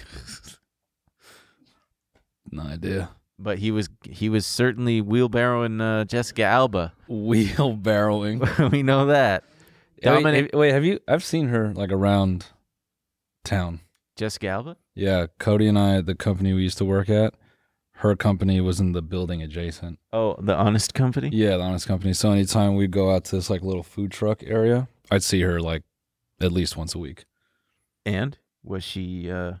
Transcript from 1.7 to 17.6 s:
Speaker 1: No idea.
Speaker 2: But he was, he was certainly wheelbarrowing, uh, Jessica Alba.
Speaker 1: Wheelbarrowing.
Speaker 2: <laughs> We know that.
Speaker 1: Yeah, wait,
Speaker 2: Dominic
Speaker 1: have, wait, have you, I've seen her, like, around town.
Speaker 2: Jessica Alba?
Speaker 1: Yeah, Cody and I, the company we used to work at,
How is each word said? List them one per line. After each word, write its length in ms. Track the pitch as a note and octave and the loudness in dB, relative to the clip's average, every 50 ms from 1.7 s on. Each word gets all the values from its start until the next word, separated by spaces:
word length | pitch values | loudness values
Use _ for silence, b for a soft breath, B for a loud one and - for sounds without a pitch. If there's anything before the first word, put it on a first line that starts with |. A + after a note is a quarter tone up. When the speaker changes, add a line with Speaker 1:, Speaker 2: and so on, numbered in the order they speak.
| b b b b _ _ _ _ _ _ _ _ _ _ _ - | b b b b _ _ _ _ _ _ _ _ _ _ _ -16
Speaker 1:
No 120 | C2+ D2+ D#2 | -14 -12 -10
idea. 460 | C#2+ D#2 E2 F2 F#2 F#2+ F#2+ F2+ E2 - _ _ _ _ - | -10 -10 -10 -8 -6 -6 -6 -6 -8 -12 _ _ _ _ -12
Speaker 2:
But 200 | G2 G#2+ G2+ G2 | -8 -8 -6 -4
he 120 | G2+ A2 | -2 -2
was, 180 | G#2+ G#2+ G2+ - - _ - | -2 -2 -4 -6 -8 _ -20
he 260 | - F#2 F2+ G#2+ G#2+ | -18 -8 -4 -2 0
was 160 | G#2+ G#2+ F#2+ | 0 0 -2
certainly 560 | - - - B2 B2+ A2 A#2 B2 A#2+ A#2 A2 | -2 0 0 2 2 2 0 -2 0 0 0
wheelbarrowing, 800 | G#2 G2+ A2 B2 B2 A#2 G#2+ A#2+ A#2+ B2 B2 A#2+ A#2+ A2+ A2 A2 | 0 0 2 2 2 2 2 0 0 0 0 0 -2 -2 -4 -4
uh, 240 | A2+ A2 A2 A2 G#2+ | -2 -2 -2 -2 -2
Jessica 380 | G2 - A#2+ B2 - - A#2 G#2+ | -2 -2 -4 -4 -4 -2 -2 0
Alba. 500 | G2 A2 B2+ C3 B2 G2 F#2 E2 E2 - _ _ - | 2 4 4 2 2 0 -2 -4 -4 -8 _ _ -10
Speaker 1:
Wheelbarrowing. 1600 | A#2+ G#2+ G#2 A2+ A#2 A2 G#2+ G2 - - C#3+ C3 A2+ G#2+ F#2+ A2 G#2+ G#2 G#2 G#2+ G#2 G#2 G2+ G#2+ G#2+ B2 B2 B2+ - - D3+ B2+ | -8 -4 -2 2 2 2 2 2 0 0 0 0 -2 -2 -2 0 2 2 2 2 0 0 -2 -4 -4 -2 -2 -2 0 2 2 2
Speaker 2:
<laughs> 0 | |
We 120 | - C#3+ C3+ | 2 2 2
know 240 | C3+ C3+ C3+ C#3 C#3 | 2 4 4 4 4
that. 380 | D3 C#3+ C3 G#2+ F#2+ - - b b b b b b b b b b b - | 4 4 4 4 2 0 -4 b b b b b b b b b b b 2
Speaker 1:
Yeah, 80 | B2 | 4
wait, 60 | C#3+ D3+ D3+ | 6 6 6
Speaker 2:
Dominic 280 | D#3 D3 C3+ D3 - - | 4 4 2 2 2 2
Speaker 1:
have, 60 | D3 | 4
wait, 120 | D3 D3 C3+ | 4 4 4
have 120 | C#3 D3+ | 4 2
you, 140 | F3+ G3+ - - - | 2 0 -2 0 0
I've 160 | C#3+ E3 - | 0 0 0
seen 240 | - - E3 D3+ B2 | 0 -2 -2 0 0
her, 240 | A#2+ A2+ A2 G#2+ G2+ | 0 0 0 -2 -2
like, 180 | G2+ G2+ F2+ | -4 -4 -2
around 560 | G2 F#2+ G2 G2+ G2+ G2+ G2 F#2+ F#2 F2+ - - _ _ _ _ _ _ _ _ _ _ _ _ _ _ _ _ _ _ - | 0 2 4 4 4 4 4 2 0 -2 -6 -12 _ _ _ _ _ _ _ _ _ _ _ _ _ _ _ _ _ _ -8
town. 380 | - G#2 F#2+ F2+ F2 E2+ E2 - _ _ _ _ _ _ | -4 -2 -2 -2 -4 -6 -10 -14 _ _ _ _ _ _
Speaker 2:
Jessica 320 | - A2 A2 - - - F#2+ | -8 -8 -6 -6 -6 -6 -4
Alba? 300 | F#2+ G2 A#2+ D#3+ F3 - _ _ - | -4 -4 -6 -8 -14 -18 _ _ -8
Speaker 1:
Yeah, 320 | F#2 G2 G2 F#2+ F2+ E2+ E2 - - | -4 0 0 2 2 0 -2 -6 -4
Cody 280 | - A2 G#2 G#2 G#2+ G#2+ | 0 2 4 4 4 4
and 100 | G#2 G2+ | 4 4
I, 220 | G2+ G2 G2 F#2+ | 4 4 2 2
the 140 | F2 F2 F2+ | 0 -2 -4
company 380 | - - G#2+ G2 F2+ G2 F#2+ F#2 | -4 -2 -2 -2 0 0 0 0
we 100 | F#2+ F#2+ | 0 0
used 140 | F#2 - - | 0 -2 -2
to 60 | G2 | -2
work 240 | F#2+ F#2+ G2 G2 G2+ | 0 0 0 0 2
at, 240 | G#2+ G#2+ A2 A2 - _ _ _ _ _ | 2 2 2 2 -2 _ _ _ _ _